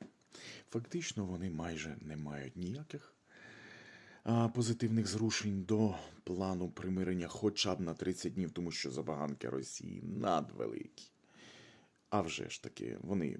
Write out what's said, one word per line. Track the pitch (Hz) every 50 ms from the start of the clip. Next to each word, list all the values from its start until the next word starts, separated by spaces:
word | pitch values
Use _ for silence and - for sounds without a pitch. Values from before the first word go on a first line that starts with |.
| - - - _ _ _ - - - - - - - -
Фактично | - 117 120 - - 175 160 - - 107 98
вони | 90 90 85 90 95
майже | 82 78 82 87 82 78 78 82 73 -
не | - 76 76 76
мають | 76 73 73 71 67 67 - 87
ніяких, | 90 90 117 143 151 - - 147 - - _ _ _ _ - - - - - - - - - - - - - - - - - - -
а, | 113 113 117 117 113
позитивних | 117 123 113 113 117 - 123 113 113 113 104 92
зрушень | 98 107 113 110 - - 104 104 98 98 92
до | 95 110 107 110 104 90 - - - - - -
плану | - 90 90 95 95 92 90 90 87
примирення | - - 92 92 92 92 92 90 92 90 87 82
хоча | - - 107 107 104 - - 107 90
б | -
на | 92 82 80
тридцять | - - 92 90 - - 87 -
днів, | 92 92 78
тому | - 87 87 85
що | 80 - - 69
забаганки | 64 71 - 80 78 73 76 73 71 - - 60
Росії | 62 67 65 - - - - - - -
надвеликі. | - 87 - - - 98 85 80 - - - 50 55 55 55 - - - - - - - _ _ _ _ - - - - - - - - - - - _ _ _ _ -
А | 104 104
вже | 87 80 73 - 50 50
ж | - - -
таки, | - - - 52 58 52 50
вони | - 82 101 95 80 69 - -